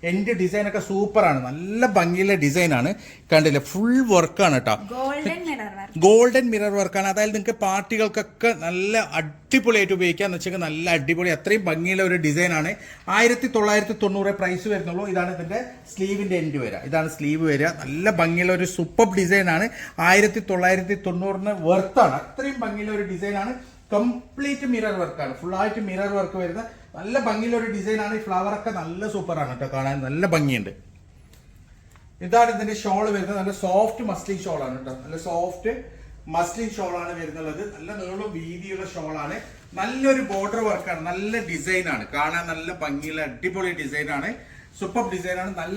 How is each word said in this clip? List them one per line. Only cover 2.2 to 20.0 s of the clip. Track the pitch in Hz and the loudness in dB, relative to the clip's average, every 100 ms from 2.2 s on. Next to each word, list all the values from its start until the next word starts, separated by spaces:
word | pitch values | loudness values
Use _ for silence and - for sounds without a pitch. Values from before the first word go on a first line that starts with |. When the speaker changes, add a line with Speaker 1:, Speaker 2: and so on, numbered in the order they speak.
| 190 196 147 | 4 4 4
Speaker 1:
ഡിസൈൻ | 151 175 135 | 4 4 4
ആണ്. | 131 - - - - | 2 -2 -10 -20 4
കണ്ടില്ലേ, | 160 151 139 - | 6 6 4 0
ഫുൾ | 185 226 254 254 | -2 2 4 6
വർക്ക് | 190 156 - 190 | 6 6 4 4
ആണ് | 135 117 | 4 2
ട്ടോ. | 104 202 247 | 0 -2 -4
Speaker 2:
ഗോൾഡൻ | 269 285 311 339 339 | -4 -2 -4 -4 -6
മിറർ | 269 208 196 | -6 -8 -12
വർക്ക്. | 196 165 180 | -10 6 8
Speaker 1:
ഗോൾഡൻ | 220 247 247 247 | 10 8 6 2
മിറർ | 220 208 202 | 2 0 0
വർക്ക് | 190 196 | 0 0
ആണ്. | 196 | 0
അതായത് | 190 214 214 | 2 2 2
നിങ്ങൾക്ക് | 196 220 196 | -2 0 0
പാർട്ടികൾക്കൊക്കെ | 190 196 220 214 214 208 - 233 190 160 | 0 -2 0 0 0 -6 0 0 0 -2
നല്ല | 180 196 220 190 160 | -2 0 0 0 -2
അടിപൊളിയായിട്ട് | 156 147 - 262 240 226 196 190 | -4 -10 0 2 4 4 4 2
ഉപയോഗിക്കാം | 180 170 202 | 2 2 -2
എന്ന് | 175 | -2
വെച്ചാൽ | 180 185 165 | -6 -4 -4
നല്ല | 156 170 170 | -4 0 0
അടിപൊളി | 139 165 180 156 | 2 0 0 0
അത്രയും | - 214 180 | 2 0 2
ഭംഗിയുള്ള | 160 175 185 190 | -2 0 0 2
ഒരു | 180 151 | 2 2
ഡിസൈൻ | 147 175 160 | 2 2 2
ആണ്. | 156 202 - - - 196 | -2 -6 -12 -16 -2 4
ആയിരത്തി | 233 240 254 233 | 4 4 2 2
തൊള്ളായിരത്തി | 208 208 202 214 | 4 4 2 0
തൊണ്ണൂറ് | 202 196 196 202 | 0 2 0 0
പ്രൈസ് | 185 180 214 | 0 -2 -2
വരുന്നുള്ളൂ. | 202 170 175 202 | -2 -2 -6 -2
ഇതാണ് | 185 180 165 | -2 -2 -4
ഇതിന്റെ | 165 208 254 - - | -4 -4 -6 -12 -18
സ്ലീവിന്റെ | - 190 202 196 180 | -4 -2 0 0 0
എൻഡ് | 156 143 | 0 -2
വരിക. | 117 95 135 | -4 -6 -2
ഇതാണ് | 160 160 | -2 -2
സ്ലീവ് | 156 151 156 160 | -2 -2 0 2
വരിക. | 143 151 160 | 2 2 0
നല്ല | 143 147 190 180 | -6 0 0 2
ഭംഗിയുള്ള | 165 170 180 185 | 2 2 2 2
ഒരു | 180 | 0
സൂപ്പർ | - 165 - 226 185 | -2 -4 4 4 4
ഡിസൈൻ | 180 196 180 | 4 4 4
ആണ്. | 160 220 - - - | 2 0 -4 -14 0